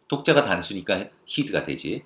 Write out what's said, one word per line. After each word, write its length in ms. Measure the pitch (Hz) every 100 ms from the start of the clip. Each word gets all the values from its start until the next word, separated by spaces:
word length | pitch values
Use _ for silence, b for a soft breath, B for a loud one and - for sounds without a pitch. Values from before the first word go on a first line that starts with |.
| -
독자가 360 | 139 - 143
단수니까 640 | 104 90 90 98 90 95 104 - -
his가 360 | - 139 80
되지. 400 | 73 67 78 101